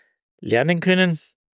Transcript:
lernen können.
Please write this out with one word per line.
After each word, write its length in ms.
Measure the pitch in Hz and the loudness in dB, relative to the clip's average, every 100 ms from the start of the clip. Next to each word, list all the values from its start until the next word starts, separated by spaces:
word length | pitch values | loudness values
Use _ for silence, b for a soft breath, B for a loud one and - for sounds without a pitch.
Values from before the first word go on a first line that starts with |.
| b b _ _ | b b _ _
lernen 400 | - 113 147 175 | -2 0 0 0
können. 400 | 185 185 185 160 - _ _ | 0 2 0 -2 -8 _ _